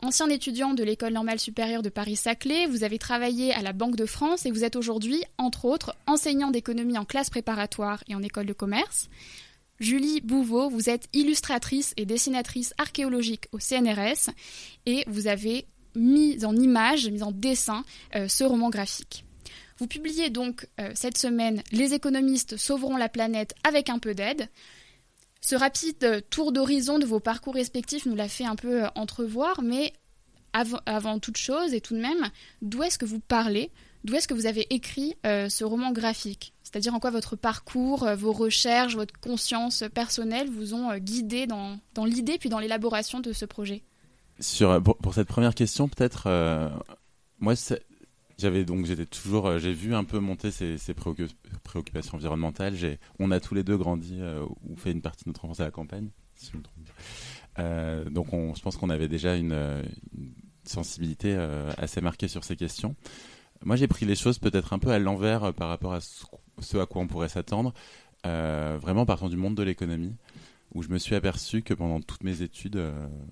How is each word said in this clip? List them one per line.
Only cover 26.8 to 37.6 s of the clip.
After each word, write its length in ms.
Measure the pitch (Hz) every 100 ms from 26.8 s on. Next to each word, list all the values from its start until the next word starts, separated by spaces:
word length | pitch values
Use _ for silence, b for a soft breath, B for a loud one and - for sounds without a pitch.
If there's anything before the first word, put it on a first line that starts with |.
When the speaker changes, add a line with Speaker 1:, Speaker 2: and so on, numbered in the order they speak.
| 247 294
Speaker 1:
de 60 |
vos 160 | 269 220
parcours 320 | 226 226 -
respectifs 540 | 262 247 247 233 294 262
nous 80 |
l'a 140 | 214 208
fait 180 | - 240
un 100 | 214
peu, 280 | 247 240
euh, 40 | 214
entrevoir, 680 | - 214 - 233 220 311 370
mais 320 | 233 254 294 - _ - _ - -
av-, 260 | 220 233 240 -
avant 320 | 214 214 214
toute 180 | - 214
chose 380 | - 285 349
et 80 | 233
tout 120 | -
de 60 | 226
même, 300 | 240 339 226 B B B
d'où 200 | 208 233
est-ce 140 | 339 349
que 80 |
vous 160 | 226 220
parlez ? 500 | - 240 226 208 311 b b b
D'où 100 | 214
est-ce 120 | 277 -
que 60 |
vous 140 | 240 220
avez 200 | 220 -
écrit, 420 | 254 - - 285 339 220
euh, 240 | 202 202
ce 120 | -
roman 300 | 220 226 254
graphique ? 600 | 226 226 226 208 196 - -
C'est-à-dire 320 | - 208 220
en 40 | 240
quoi 120 | 254
votre 260 | 233 - 214
parcours, 680 | 233 220